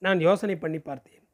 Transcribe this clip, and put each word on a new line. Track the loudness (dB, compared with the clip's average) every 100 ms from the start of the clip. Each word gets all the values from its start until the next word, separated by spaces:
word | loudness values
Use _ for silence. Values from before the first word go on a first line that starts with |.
நான் | 0 2
யோசனை | 4 2 0 -4
பண்ணி | -4 -6
பார்த்தேன். | -8 -12 _ _ _